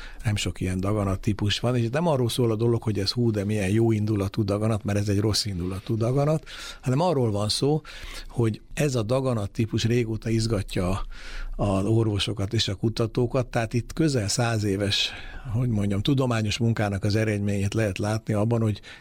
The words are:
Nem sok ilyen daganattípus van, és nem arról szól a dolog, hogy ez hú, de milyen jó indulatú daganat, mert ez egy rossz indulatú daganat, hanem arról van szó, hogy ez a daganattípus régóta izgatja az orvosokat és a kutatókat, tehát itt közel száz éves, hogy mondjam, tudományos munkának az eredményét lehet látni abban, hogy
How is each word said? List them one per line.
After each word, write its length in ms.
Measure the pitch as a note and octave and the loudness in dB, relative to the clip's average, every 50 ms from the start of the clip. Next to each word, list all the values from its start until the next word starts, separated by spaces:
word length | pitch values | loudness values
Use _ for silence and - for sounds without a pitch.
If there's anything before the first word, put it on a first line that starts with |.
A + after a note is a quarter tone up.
| - - - - - | -10 -14 -14 -6 -2
Nem 120 | G#2+ G#2+ | -2 -2
sok 260 | G2+ - F#2+ - - | 0 -2 -4 -2 -2
ilyen 180 | - F#2 F#2 F#2 | -2 -2 0 0
daganattípus 800 | F#2 G2+ G#2+ G#2+ G2 G2 F#2 F#2+ - - G2+ - G#2+ G2+ - - | 0 0 0 0 0 0 -2 0 0 -2 0 0 0 0 0 0
van, 160 | - A#2 B2+ | 0 0 0
és 120 | B2 A#2 A2+ | 0 0 0
nem 160 | A#2+ D3+ F3 F3 | 0 0 2 2
arról 220 | D3+ B2+ B2 A2 | 2 2 2 0
szól 220 | - - B2 A#2 | 0 2 2 2
a 40 | A2+ | 2
dolog, 260 | G#2+ A#2 A#2+ A#2 A2+ | 2 2 2 2 2
hogy 180 | - A2+ G#2 G2+ | 0 -2 -2 0
ez 120 | F#2+ - | -2 -2
hú, 200 | - B2 A#2+ A#2 | 0 0 2 2
de 120 | G#2+ G#2 F#2+ | 2 0 0
milyen 240 | G#2 G#2+ G#2+ G2 F#2 | 0 0 0 2 2
jó 220 | G2+ A2+ A#2 A2+ | 4 4 4 4
indulatú 520 | A2+ G#2+ G#2 A2 A2 G2+ F#2+ G2 - - A2 | 4 2 2 0 0 0 0 0 0 0 0
daganat, 400 | G2 G2+ G#2 G#2+ A2 A2+ G2+ - | 0 0 0 2 0 0 0 0
mert 140 | G2+ G2+ G2+ | 0 0 0
ez 80 | G2+ G#2+ | 2 2
egy 100 | G2+ G2 | 2 2
rossz 260 | G#2 A2 G2 - - | 2 2 2 0 -2
indulatú 520 | G#2 G2 F2 E2+ F#2 F#2+ F#2+ - - A#2 G#2+ | -2 -4 -4 -4 -4 -6 -6 -4 -4 -2 0
daganat, 460 | A#2 A#2 B2+ C#3+ C#3+ D3+ D#3+ D#3 - - - - - - - - | 0 0 2 2 2 2 2 0 -2 -6 -14 -14 -14 -14 -14 -6
hanem 200 | - - B2+ C#3 | -2 0 2 2
arról 300 | F3 F#3 D#3 C3+ B2 A#2 | 2 2 4 4 2 2
van 180 | G2+ G2+ G#2 G#2+ | 2 0 0 0
szó, 320 | - - A#2+ C#3 D3+ D#3 - - - - - - - - - - | 0 2 2 2 2 0 -2 -6 -12 -14 -14 -12 -12 -12 -14 -6
hogy 340 | - - A#2 A2 G#2+ - - - - | -2 0 0 0 0 -2 -8 -8 -2
ez 220 | - D3 D3+ B2+ | 0 0 0 0
a 80 | - G#2+ | 0 0
daganattípus 800 | G#2 B2+ C3+ C3+ C3 A#2+ A2+ G2+ G2+ - - A#2 G#2+ - A2 - | 0 0 0 0 0 0 -2 -2 -4 -2 -2 -2 0 0 0 2
régóta 440 | A2 A#2+ B2 A#2+ A2 A2+ G#2+ - A2+ | 2 2 2 2 0 -2 -4 -2 0
izgatja 720 | A2+ A2+ A2+ A2+ A2 G2 G2 - - A2 F#2 F2+ F#2+ G2 - - - - - - - - - - - | 0 2 2 2 0 -2 -2 -2 -2 -2 0 0 0 -2 -2 -6 -8 -10 -12 -10 -8 -8 -8 -6 -4
az 300 | - G#2 G2+ F#2+ F#2+ G2 | -2 0 0 2 2 2
orvosokat 680 | G#2 A2+ A2+ A2+ G#2+ G2+ G2 - - G#2+ - G2 F#2+ - | 2 2 2 2 2 0 0 -2 -2 -2 -4 -4 -2 0
és 140 | A2 - - | 0 0 -2
a 80 | G2 | -2
kutatókat, 720 | - - A#2 A2 - A#2 A2 - B2+ B2 A#2+ - C3+ A#2+ - | -2 -2 -2 0 0 -2 0 0 0 0 0 0 -2 -2 0
tehát 260 | - B2 A2+ G#2+ - | -2 -2 -2 0 -2
itt 200 | A#2+ A2 - - | -2 -2 -2 -2
közel 340 | - D#3+ D#3+ C#3 B2 G2+ F#2+ | 0 2 2 2 2 0 0
száz 360 | - - A#2+ A#2 A#2 G#2+ G#2 | 0 0 0 0 0 0 0
éves, 460 | G#2 F#2+ G2 G2+ G2 G2+ - - - - - - - - - - C3 G2+ | 0 0 2 0 0 0 0 -2 -2 -4 -8 -12 -12 -12 -12 -8 -4 -2
hogy 160 | A#2+ C3 B2 | 0 0 2
mondjam, 320 | A2+ G#2 G2+ G2+ G2 G2 | 2 2 2 0 0 0
tudományos 560 | G#2 D#3 C#3+ C3 C3 B2 A#2 A2+ A2 G#2 G2+ - | 2 2 2 2 2 2 2 0 0 0 0 0
munkának 460 | A#2 A#2 A2+ - G#2+ G2+ G2+ F#2+ - | 2 2 2 2 0 0 0 0 0
az 120 | G#2 G2 | 0 2
eredményét 580 | A2 A2 A2 G#2 G2+ G2+ G2+ G2+ G2+ G2 G2+ - | 2 2 2 0 0 0 0 0 0 0 0 0
lehet 240 | A2+ A2 G#2 F#2 - | 0 0 0 0 -2
látni 360 | G#2 G#2 A2 A2 - - A2 | -2 -2 -2 -2 -2 -2 0
abban, 280 | G2+ G#2 A2+ A#2+ A2+ | 0 2 2 2 2
hogy 200 | A2+ G#2+ G#2 - - - - - | 2 0 0 -2 -6 -14 -20 -20